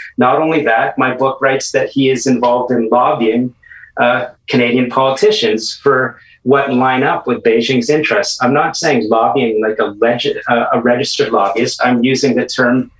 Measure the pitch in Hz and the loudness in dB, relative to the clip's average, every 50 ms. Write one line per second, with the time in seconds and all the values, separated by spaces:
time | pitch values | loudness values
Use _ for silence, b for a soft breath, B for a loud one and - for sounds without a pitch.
0 | B B B - 123 127 - 156 160 160 160 156 143 117 113 113 - - - - | B B B 0 2 2 2 2 0 0 0 0 0 2 2 2 0 -2 -2 -2
1 | 127 131 127 127 131 131 - - 135 135 131 127 - - - 131 127 123 - 139 | -2 -2 0 0 -2 -2 -2 0 0 0 0 0 -2 -2 -2 -2 -2 0 0 0
2 | 135 131 131 127 - 139 127 117 120 123 120 127 127 - 127 117 113 110 113 120 | 2 2 2 0 0 0 0 2 2 2 2 0 0 0 0 0 0 2 2 2
3 | - - - - 117 110 113 120 127 123 - B B B B B B B B - | 2 2 0 2 0 0 2 0 -2 -2 -6 B B B B B B B B 0
4 | 117 120 123 123 104 - - _ _ - - 127 120 120 120 131 127 120 - 135 | 0 2 2 0 -2 -6 -12 _ _ -2 0 0 2 2 2 0 0 0 0 0
5 | 135 135 135 135 - 214 214 - 120 110 107 107 110 - - - - 139 135 127 | 0 0 0 2 2 2 2 2 0 0 -2 -2 -4 -8 -10 -2 0 0 0 2
6 | 120 117 B B B B B B _ 120 139 139 135 131 127 123 127 131 131 127 | 0 -4 B B B B B B _ 0 2 2 2 0 0 0 0 2 0 0
7 | 135 147 - - - 127 120 113 - 120 110 117 117 - 135 123 117 - 151 151 | 0 0 -2 -2 -2 -4 -4 0 0 2 2 2 2 0 0 0 0 0 0 0
8 | - - 110 104 101 - - - 131 123 139 147 151 - - - - 160 143 123 | 0 0 0 -2 -2 -2 -4 -2 0 0 2 2 0 -2 -4 -4 -2 0 0 0
9 | 107 107 113 113 113 120 120 139 123 113 110 107 107 107 107 - 110 104 101 101 | 0 0 2 2 2 2 0 0 0 0 0 0 -2 -2 0 -2 -2 -4 -2 0
10 | 113 117 120 120 - - - - - - 120 117 120 - 135 123 117 120 123 123 | 0 0 0 0 -2 -4 -4 -4 -2 -2 0 0 0 0 -2 0 0 0 0 0
11 | 139 - - - 147 - 113 104 98 98 98 110 123 127 - - 120 123 123 120 | -2 -4 -2 -2 -2 0 0 0 0 0 0 -2 -2 -2 -2 -2 0 0 2 2
12 | 117 131 131 127 - 131 120 127 117 - - - 127 120 123 131 123 - - _ | 2 0 0 0 0 0 0 0 -2 -2 -2 0 0 2 2 0 -2 -4 -10 _